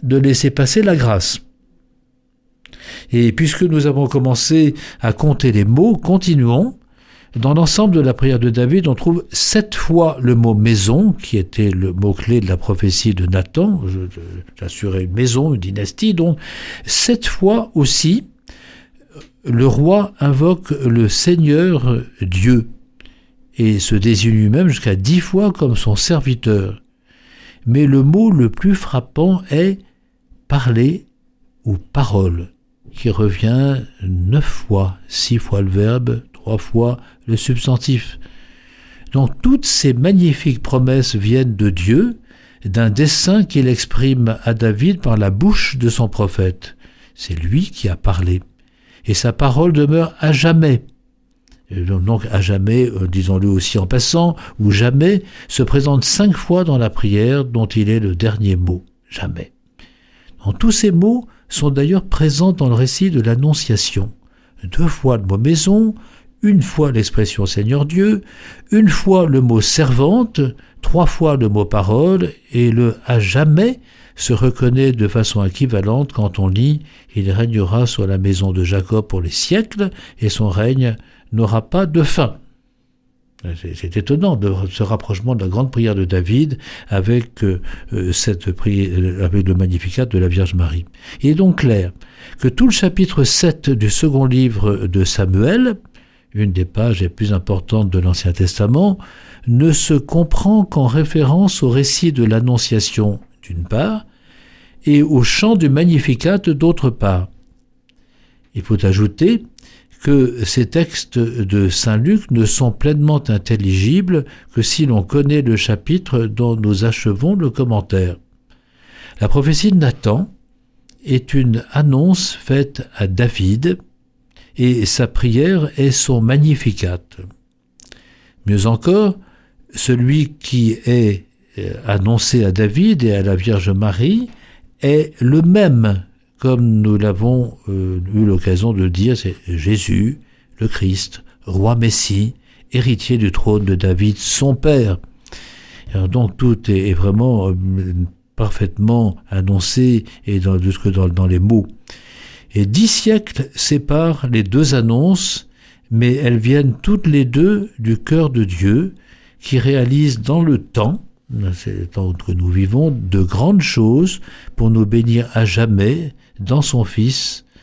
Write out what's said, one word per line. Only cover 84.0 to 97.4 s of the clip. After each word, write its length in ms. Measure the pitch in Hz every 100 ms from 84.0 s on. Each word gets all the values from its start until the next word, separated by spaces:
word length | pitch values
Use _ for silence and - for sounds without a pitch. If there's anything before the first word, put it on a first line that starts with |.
| 98 147 196 123
de 160 | 101 95 95
ce 120 | -
rapprochement 520 | 101 110 - 95 120
de 80 | 117
la 60 | 95
grande 220 | 104 131
prière 240 | 120 113
de 100 | 98
David 540 | 92 92 87 123 151 127 - - -
avec, 560 | 98 98 120 117 -
euh, 160 | 101 90 - - -
euh, 200 | 107 92
cette 380 | - - 90 95
pri-, 380 | 90 107 98 95
euh, 360 | 90 90 90
avec 220 | 90 101 95
le 80 |
Magnificat 520 | 90 92 87 95 127 123
de 120 | 95
la 100 | 90
Vierge 260 | 92 90
Marie. 320 | 90 82 82 - - - -
Il 100 | 139
est 40 |
donc 240 | 156 190 -
clair 340 | 135 104 87 - - - - -
que 100 | 127
tout 180 | - 247
le 60 |
chapitre 520 | - 185 185 185 -
sept 460 | 131 - 170 151 -
du 200 | 120 104
second 340 | - 156 135
livre 640 | 131 127 127 101 104 101 92
de 180 | 95
Samuel, 720 | 92 - 92 95 123 226 254 208 - - _ _ _
une 200 | 104 104
des 120 | 90
pages 360 | 90 - 117 92
les 80 | 90
plus 220 | - 104
importantes 560 | 98